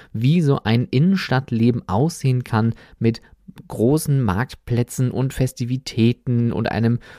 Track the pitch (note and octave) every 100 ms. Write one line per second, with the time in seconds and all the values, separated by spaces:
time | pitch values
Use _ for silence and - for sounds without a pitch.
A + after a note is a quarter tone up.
0 | - A2 B2+ F3 D3 C#3 G#2+ A#2 - B2+
1 | F3 F#3+ - B2+ C#3 A2+ A#2 A#2+ - F#2+
2 | D#3 - C3+ B2+ B2 A2+ A2+ - - -
3 | A#2 A2+ - _ - - - - A2+ D#3
4 | D3+ C#3 A2+ F2+ C3 - - A#2+ A#2+ -
5 | B2+ - C3 - B2+ - A#2+ C3 - -
6 | A2+ - - A#2+ A#2 - A#2 G#2 A#2 A#2+
7 | -